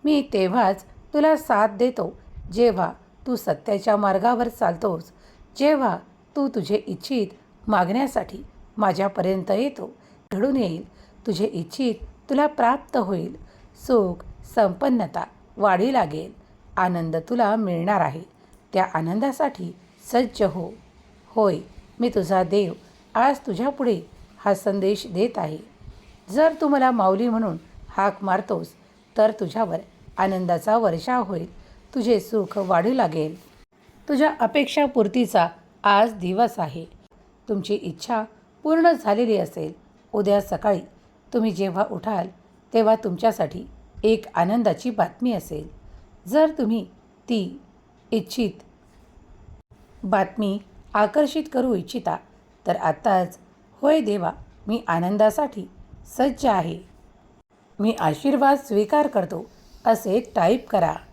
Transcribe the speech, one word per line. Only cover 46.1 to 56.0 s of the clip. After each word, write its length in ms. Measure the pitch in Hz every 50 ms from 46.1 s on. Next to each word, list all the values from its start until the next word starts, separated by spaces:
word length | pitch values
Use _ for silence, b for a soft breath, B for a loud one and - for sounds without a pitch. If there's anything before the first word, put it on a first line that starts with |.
| - - _
जर 240 | 180 220 302 311 311 311
तुम्ही 280 | - 247 214 226 226 185 180 - - _ _ _ _ _ -
ती 320 | 240 220 185 180 - - - _ _ _ _ _ _ _ _ _
इच्छित 520 | - 220 - - - 254 233 196 - - - - _ _ _ _ _ - - _ _ - - _ - - - - - - - _ - _ - _ _ - -
बातमी 560 | 190 214 196 196 190 - - 214 196 196 208 - - - - - - -
आकर्षित 500 | 208 214 214 - 302 302 277 - 320 302 - -
करू 220 | 254 254 262 226
इच्छिता, 420 | 180 170 - - 240 180 175 156 - - _ _ _ _ _ _ _ _
तर 80 | - 180
आत्ताच, 640 | 180 - 165 156 - - 220 196 185 180 180 - - - _ _ _ _ _ _ -
"होय 200 | - 285 311 320
देवा, 300 | 240 208 202 202 175 165 - - - - - - -
मी 160 | 202 220 233 -
आनंदासाठी 840 | - 170 170 175 180 202 208 220 214 214 - 294 - - 214 185 - - - - - - -